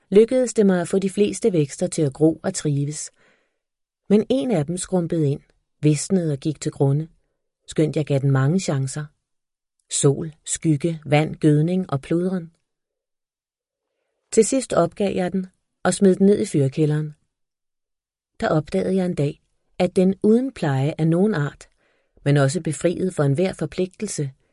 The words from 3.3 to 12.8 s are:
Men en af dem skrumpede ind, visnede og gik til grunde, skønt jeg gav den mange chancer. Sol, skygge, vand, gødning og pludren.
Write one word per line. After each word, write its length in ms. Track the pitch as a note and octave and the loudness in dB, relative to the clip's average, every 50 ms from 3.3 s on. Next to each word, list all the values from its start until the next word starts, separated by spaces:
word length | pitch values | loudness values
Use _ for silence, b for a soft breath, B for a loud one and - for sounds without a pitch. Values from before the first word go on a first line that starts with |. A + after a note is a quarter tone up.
| _ _ _ _ _ _ _ _ _ _ _ _ _ _ _ - | _ _ _ _ _ _ _ _ _ _ _ _ _ _ _ 2
Men 180 | G3 A3 G3+ - | 2 2 2 2
en 220 | B3 C4+ C#4 B3+ | -2 -2 0 0
af 160 | G#3+ D#3 C#3+ | 0 0 -2
dem 100 | D#3 F3 | -2 -6
skrumpede 540 | F#3 - - F#3 F3+ E3+ D#3+ F3 E3 D3+ C#3 | -8 -6 -4 -2 -2 -2 -2 -2 0 0 0
ind, 100 | D3 D3+ _ _ _ _ _ _ _ - | -2 -4 _ _ _ _ _ _ _ 0
visnede 520 | C#3+ D3+ D3+ C#3+ - - G3 F#3 E3+ D#3 | 2 2 2 2 0 0 0 0 0 -2
og 60 | C#3+ C3 | -4 -4
gik 220 | - D#3+ C#3+ - | -4 -6 -6 -4
til 120 | - D3+ | -6 -8
grunde, 360 | - - C#3+ C#3 C#3 D3+ D#3+ - _ _ _ _ _ _ _ _ _ _ _ - | -2 0 0 2 2 0 -2 -6 _ _ _ _ _ _ _ _ _ _ _ -8
skønt 280 | - - D#3 D3 C3+ | -2 -2 -2 0 0
jeg 100 | D#3+ D3 | -4 -2
gav 120 | - C#3+ C3 | 0 -2 0
den 120 | C3+ C#3 | 2 2
mange 300 | C3+ C3 C3 C#3+ E3+ G3 | 2 2 2 2 0 0
chancer. 440 | - - D3+ C3+ C3+ C3+ - D3+ D3+ - _ _ _ _ _ _ _ _ _ _ _ _ _ _ _ - | -2 -2 -4 -4 -4 -6 -6 -10 -12 -12 _ _ _ _ _ _ _ _ _ _ _ _ _ _ _ -8
Sol, 420 | - - - C#3+ C#3 - E3 D#3+ - _ - | -6 0 2 2 2 0 -6 -12 -12 _ -12
skygge, 560 | - - - - E3 D3+ C#3 - E3+ E3 D#3 - | -10 -10 -4 0 0 0 0 0 -4 -4 -4 -4
vand, 300 | C#3 D3 D3 D#3 D3 D3 | 0 0 0 0 0 -4
gødning 540 | - - D#3 D3 D3 D#3 E3+ F3+ F#3 F3+ - | 0 2 2 4 4 2 2 0 -2 -2 -4
og 100 | C#3 C3+ | -6 -6
pludren. 500 | - - E3+ E3+ F3+ F#3 F#3+ F3+ E3 E3 _ _ _ _ _ _ | -4 -2 -2 -2 0 -2 -4 -4 -8 -10 _ _ _ _ _ _